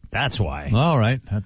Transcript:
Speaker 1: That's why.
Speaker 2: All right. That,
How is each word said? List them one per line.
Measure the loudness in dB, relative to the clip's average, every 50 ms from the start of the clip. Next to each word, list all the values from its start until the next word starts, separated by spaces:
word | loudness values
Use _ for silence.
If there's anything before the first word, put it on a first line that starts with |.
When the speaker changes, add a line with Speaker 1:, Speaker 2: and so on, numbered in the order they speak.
| -14 -6
Speaker 1:
That's | -4 -2 -2 -2 -2 -2
why. | -4 -4 -4 -6 -4 0 2
Speaker 2:
All | 2 4 4 4 4
right. | 2 2 2 0 -4
That, | -4 -6 -6 -6